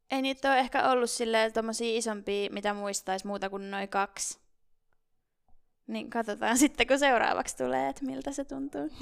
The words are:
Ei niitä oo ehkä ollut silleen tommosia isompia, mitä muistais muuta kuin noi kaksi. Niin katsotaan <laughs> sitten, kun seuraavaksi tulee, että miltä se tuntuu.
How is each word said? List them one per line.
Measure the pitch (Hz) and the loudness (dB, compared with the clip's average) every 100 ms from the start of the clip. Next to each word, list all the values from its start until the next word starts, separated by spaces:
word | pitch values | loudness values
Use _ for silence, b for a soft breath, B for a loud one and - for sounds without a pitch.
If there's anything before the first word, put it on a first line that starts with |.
| - | -6
Ei | 269 | -2
niitä | 269 262 269 | -2 0 4
oo | 254 | 4
ehkä | 254 262 262 | 4 2 4
ollut | 254 233 | 4 2
silleen | - 226 226 220 | 0 0 2 2
tommosia | 220 226 220 233 226 | 0 -2 -2 -2 0
isompia, | 226 208 196 202 202 | -2 -4 -4 -2 -2
mitä | 202 208 | -2 -2
muistais | 208 202 196 - 190 | -2 -4 -4 -4 -4
muuta | 202 202 196 | -4 -4 -4
kuin | 196 196 | -6 -6
noi | 196 196 | -6 -2
kaksi. | 196 202 - - - _ _ _ _ _ _ _ _ _ _ _ - _ _ - | -2 -2 -4 -8 -10 _ _ _ _ _ _ _ _ _ _ _ -20 _ _ -10
Niin | 220 233 | -8 -6
katsotaan | 233 220 208 214 240 | -4 -4 -2 0 4
<laughs> | |
sitten, | 285 - 240 | 4 4 2
kun | 269 | 4
seuraavaksi | 269 233 220 90 - - | 6 6 4 0 -2 -4
tulee, | - 131 - | -2 0 -2
että | - | -4
miltä | 262 269 277 | -6 -6 -6
se | 277 | -6
tuntuu. | 277 269 277 294 302 - | -6 -8 -8 -6 -8 -6